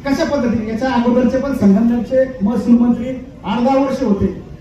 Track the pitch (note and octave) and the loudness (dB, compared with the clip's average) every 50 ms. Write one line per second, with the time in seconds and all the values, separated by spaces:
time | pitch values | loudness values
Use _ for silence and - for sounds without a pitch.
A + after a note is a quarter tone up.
0 | - C#4 C4+ - D#4+ - C#4+ C4+ A#3+ A3+ G3+ - - A3 A3+ G#3 C4 C4 B3 A#3 | -2 -4 -2 -2 -2 -2 -2 -2 0 0 -2 -2 -4 -4 -4 -4 -2 -2 -2 0
1 | A#3 B3 A3+ B3 C4 A3 - C4 C4+ C#4 C4+ - G3+ G3 G3 A3+ A#3 A#3 A#3+ A#3+ | 0 2 2 2 2 2 0 0 -2 -2 -2 2 4 4 4 4 4 2 0 -2
2 | - - C4 C4 C4 - - - G3 G#3+ A#3+ G3+ - B3 A#3 A#3+ A#3+ A#3+ - - | -2 0 0 0 0 0 -2 -2 -2 -2 -2 0 4 4 4 4 6 2 2 0
3 | A#3+ C4 C4 B3+ - - - - - F3+ A3+ A#3+ A#3+ C4+ C4+ C4+ C#4 C4 A#3+ - | -2 -8 -8 -10 -12 -16 -18 -12 -8 -6 -2 0 2 2 2 2 2 0 -2 -2
4 | C4 G#3 F#3+ F#3+ - - - - - - - - | 0 0 0 0 0 -4 -4 -8 -14 -16 -12 -6